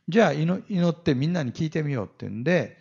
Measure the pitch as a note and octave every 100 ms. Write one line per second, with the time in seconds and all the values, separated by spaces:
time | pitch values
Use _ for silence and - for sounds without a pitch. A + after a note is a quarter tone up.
0 | - G3 F#3+ C#3+ D#3+ F#3 - F#3+ F3 E3
1 | - B2+ D3+ F3 B2+ - D#3+ D#3+ D3 C3
2 | F#2+ - G2+ G2+ C3+ F3 A#2 -